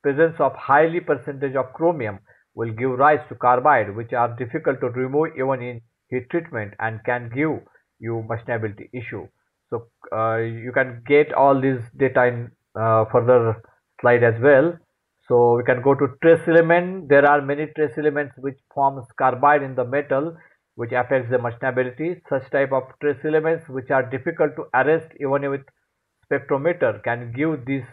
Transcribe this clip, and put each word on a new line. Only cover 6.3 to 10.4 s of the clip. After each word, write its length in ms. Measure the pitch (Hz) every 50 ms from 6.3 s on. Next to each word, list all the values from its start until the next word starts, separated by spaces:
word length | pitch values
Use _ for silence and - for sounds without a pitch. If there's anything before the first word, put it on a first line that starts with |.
| - 170 165 165 143 113 104 101 - -
and 240 | 107 113 110 107 _
can 260 | - 123 123 120 117 117
give 160 | 135 151 160 139 95 - _ _ _ _ _ _ _
you 260 | 113 113 117 113 110 110
machinability 600 | 117 110 - - 120 110 110 107 101 104 - - -
issue. 340 | 127 113 - 120 101 85 - _ _ _ _ _ _ _ _
So, 180 | 120 117 117 _ _ _ - -
uh, 260 | - 110 113 113 113
you 340 | 113